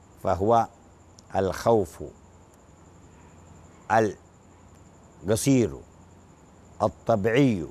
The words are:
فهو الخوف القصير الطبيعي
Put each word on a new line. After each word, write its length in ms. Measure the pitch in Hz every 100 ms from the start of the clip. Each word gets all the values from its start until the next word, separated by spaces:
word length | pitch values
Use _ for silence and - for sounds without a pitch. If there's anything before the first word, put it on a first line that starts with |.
| - -
فهو 460 | 95 90 101 117 107 - - - - - - 95
الخوف 680 | 95 - 117 117 90 - 73 - - - - - - - - - - - - - - - - - - 107 110 - - - - - - - - - - -
القصير 520 | 87 110 - 131 104 67 - - - - - - - - - -
الطبيعي 840 | 107 - - 113 95 117 139 104 73